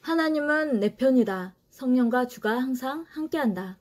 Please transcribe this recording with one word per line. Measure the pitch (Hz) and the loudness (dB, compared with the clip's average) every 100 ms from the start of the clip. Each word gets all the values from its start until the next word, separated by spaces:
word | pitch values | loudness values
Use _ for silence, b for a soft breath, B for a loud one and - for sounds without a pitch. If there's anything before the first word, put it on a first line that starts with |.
하나님은 | - 330 320 311 294 302 311 233 | 0 0 2 0 0 0 0 0
내 | 208 - | -2 2
편이다. | 262 262 214 190 185 _ _ | 4 4 4 0 -8 _ _
성령과 | - 262 254 233 247 247 | -8 0 2 4 2 -2
주가 | - 214 233 | -4 -2 -2
항상 | 262 254 262 294 330 | -2 -4 -6 -8 -10
함께한다. | - 311 320 262 180 190 190 | -10 -4 -2 0 -2 -8 -12